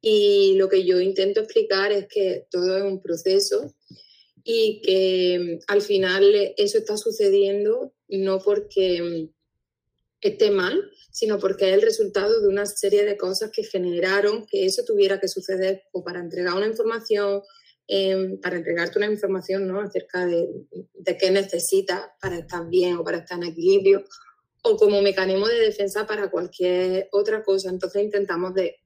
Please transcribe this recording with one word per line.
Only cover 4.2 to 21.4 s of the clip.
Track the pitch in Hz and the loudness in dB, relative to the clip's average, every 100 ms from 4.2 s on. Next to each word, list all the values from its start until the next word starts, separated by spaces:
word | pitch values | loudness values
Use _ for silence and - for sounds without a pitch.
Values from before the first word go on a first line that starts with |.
| _ _ | _ _
y | - 226 220 214 | -4 0 0 0
que, | - 190 190 185 180 180 | 0 2 2 2 2 0
mm, | 175 165 - | -2 -6 0
al | 208 | 0
final | 202 196 190 190 202 208 196 - | 2 0 2 4 6 6 2 0
eso | 202 220 | 0 0
está | 214 208 | -2 -4
sucediendo | - - 202 196 196 202 208 240 269 _ _ | -4 0 4 4 4 0 0 -2 -4 _ _
no | 196 196 190 | -4 -2 0
porque, | 196 208 208 - 190 175 | 0 0 -2 0 0 0
mm, | 170 170 160 _ _ _ _ _ _ _ _ _ | -2 -6 -8 _ _ _ _ _ _ _ _ _
esté | - - 415 | -4 2 2
mal, | 381 185 311 403 _ _ | 2 0 -2 -4 _ _
sino | - 220 208 | -4 -2 0
porque | 190 190 190 | -2 0 2
es | |
el | 196 | 4
resultado | 226 214 202 196 202 226 | 4 2 -2 0 0 2
de | 202 | 2
una | 196 202 | 0 -4
serie | - 196 202 | -4 0 2
de | 208 202 | 2 -2
cosas | 185 190 214 | -4 -4 -6
que | 220 | -6
generaron | 214 190 180 170 185 196 208 220 220 | -6 -4 -4 -2 0 2 0 -2 -4
que | 196 190 | -2 -2
eso | 185 | -2
tuviera | 233 208 196 196 | -2 2 2 2
que | 185 | -4
suceder, | 190 185 190 190 196 _ | -6 -6 -2 -2 -4 _
o | 185 | -12
para | - 180 | -10 -10
entregar | 170 175 180 185 | -10 -6 -4 -2
una | 208 | -2
información, | 226 220 233 226 208 202 202 196 _ _ _ _ | -2 -2 -4 -2 -2 0 -2 -6 _ _ _ _
em, | 196 190 190 190 190 | -2 0 -2 -4 -6
para | 180 175 | -6 -6
entregarte | 165 170 170 202 | -4 -4 -2 -2
una | 208 | -2
información, | 208 202 190 180 190 190 | -2 -2 -4 -4 -4 -4
¿no? | 190 | -6
acerca | 208 185 - 180 180 | -6 -8 -6 -4 -2
de, | 170 170 - - - - | 0 -2 -8 -16 -18 -18
de | - 185 175 | -8 -6 0
qué | 190 | 2
necesitas | 196 | 2